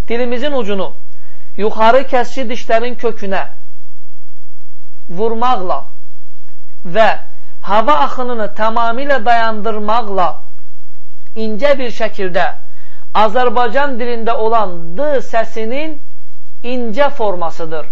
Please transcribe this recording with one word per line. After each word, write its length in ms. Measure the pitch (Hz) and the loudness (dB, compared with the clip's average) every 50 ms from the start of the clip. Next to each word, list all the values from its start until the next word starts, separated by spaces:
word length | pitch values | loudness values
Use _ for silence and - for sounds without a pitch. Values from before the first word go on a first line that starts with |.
Dilimizin 520 | - - 226 247 254 240 247 247 262 294 285 | 0 0 0 0 0 0 0 0 0 0 0
ucunu 400 | 262 226 196 202 196 180 139 - - - - - - - - - - - - | 0 0 0 0 0 0 0 0 0 0 0 0 0 0 0 0 0 0 0
yuxarı 520 | - - 196 214 208 214 220 226 240 262 277 | 0 0 0 0 0 0 0 0 0 0 0
kəsici 400 | - 285 247 233 - - 269 269 | 0 0 0 0 0 0 0 0
dişlərin 520 | 214 247 226 - - 226 226 240 247 240 | 0 0 0 0 0 0 0 0 0 0
kökünə 500 | 233 - 226 - - 208 190 190 175 139 - - - - - - - - - - - - - - - - - - - - - - - - - - - - - - - - | 0 0 0 0 0 0 0 0 0 0 0 0 0 0 0 0 0 0 0 0 0 0 0 0 0 0 0 0 0 0 0 0 0 0 0 0 0 0 0 0 2 2
vurmaqla 760 | - 165 175 220 226 226 226 240 254 254 208 180 175 156 135 - - - - - - - - - - - - - - - - - - - - - | 2 2 2 2 2 2 2 0 0 0 0 0 0 0 0 0 0 0 0 0 0 0 0 0 0 0 0 0 0 0 0 0 0 0 0 0
və 240 | 180 165 214 220 196 160 - - - - - - - - - | 0 0 0 0 0 0 0 0 0 0 0 0 0 0 0
hava 400 | - 190 196 220 214 269 302 294 | 0 0 0 0 0 0 0 0
axınını 500 | 277 247 - 262 247 247 247 226 208 196 - | 0 0 0 -2 -2 -2 -2 -2 0 0 0
tamamilə 680 | - 214 220 226 233 233 233 233 254 285 294 277 254 | 0 0 0 0 0 0 0 -2 -2 0 0 0 0
dayandırmaqla 1040 | 208 208 233 233 226 226 220 214 202 226 208 208 202 208 220 240 - 208 196 190 180 160 151 - - - - - - - - - - - - - - - - - - - - | 0 0 0 0 0 0 0 0 0 0 0 0 0 0 0 0 0 0 0 0 0 0 0 0 0 0 0 0 0 0 0 0 0 0 0 0 0 0 0 0 0 0 0
incə 400 | 226 220 220 214 196 269 285 285 | 0 0 0 0 0 0 0 0
bir 180 | 262 254 233 - | 0 0 0 0
şəkildə 540 | - 226 208 - - 196 185 165 190 170 151 - - - - - - - - - - - - | 0 0 0 0 0 0 0 0 0 0 0 0 0 0 0 0 0 0 0 0 0 0 2
Azərbaycan 840 | - 190 214 220 202 254 247 247 208 247 247 220 202 - 285 285 262 | 2 2 0 0 0 0 0 0 0 0 0 0 0 0 0 0 0
dilində 400 | 220 - 240 240 226 226 220 220 | 0 0 -2 -2 -2 -2 -2 0
olan 380 | 226 220 220 233 226 208 190 180 170 165 165 | 0 0 0 0 0 0 0 0 0 0 0
d 300 | 170 208 285 302 285 247 | 0 0 0 0 0 0
səsinin 800 | - - - 226 220 - - 226 220 220 247 277 311 320 302 - - - - - - - - - - - - - | 0 0 0 0 0 0 0 -2 -2 -2 -2 -2 -2 -2 0 0 0 0 0 0 0 0 0 0 0 0 0 0
incə 500 | - 240 254 254 240 226 202 190 - 185 | 0 0 0 0 0 0 0 0 0 0
formasıdır. 720 | - - 220 202 180 180 170 160 - - 170 160 160 156 151 - | 0 0 0 0 0 0 0 0 0 0 -2 -2 -2 -2 -2 0